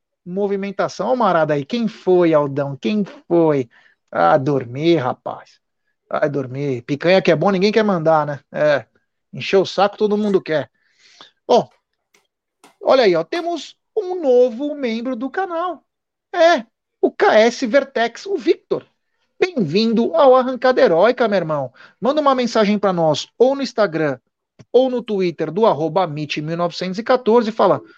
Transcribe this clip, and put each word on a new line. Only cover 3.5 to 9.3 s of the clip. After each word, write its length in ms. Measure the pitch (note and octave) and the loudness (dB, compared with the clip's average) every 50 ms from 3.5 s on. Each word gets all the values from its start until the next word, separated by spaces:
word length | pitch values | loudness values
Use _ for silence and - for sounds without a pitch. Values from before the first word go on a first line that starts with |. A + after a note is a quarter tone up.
| D3+ C#3 B2+ - _ _ _ _ _ _ _ - | 2 0 -2 -6 _ _ _ _ _ _ _ -8
Ah, 260 | - - E3+ E3+ D#3+ D3+ | -2 0 2 4 4 2
dormir, 600 | C3 C#3 D3 C3 A#2+ A2+ B2 C3+ D3+ E3+ E3+ D#3 | 2 0 -2 -2 -4 -6 -8 -4 0 2 2 2
rapaz. 640 | B2+ B2 A#2 - - - - - - _ _ _ _ _ _ _ _ _ _ _ _ - | 0 -2 -6 -6 -8 -12 -12 -12 -16 _ _ _ _ _ _ _ _ _ _ _ _ -8
Vai 200 | - - D3+ D#3 | -6 -4 -4 -2
dormir. 520 | C#3 C#3+ C3 A#2+ B2 C3+ C#3+ C#3+ C3 A#2+ | -4 -4 -8 -8 -8 -8 -6 -6 -6 -6
Picanha 400 | - - D3 C#3 - E3 F#3 F#3+ | -6 -6 -6 -4 0 2 2 2
que 100 | - G3+ | 2 2
é 40 | E3 | 0
bom, 160 | D3+ D#3+ G3 | 2 2 0
ninguém 200 | G3+ F3+ F#3 G#3+ | 0 0 0 0
quer 120 | G#3+ A3+ A3 | 2 2 0
mandar, 420 | G#3 G3 F3 D#3 D#3+ D#3+ D#3 D3 | 0 0 0 2 2 2 2 0
né? 140 | C#3+ D3 C3 _ _ | -2 -6 -12 _ _
É. 340 | - - D3+ D3+ D3 C3 A#2 _ _ _ _ _ _ _ _ _ | -6 -2 0 0 0 0 -2 _ _ _ _ _ _ _ _ _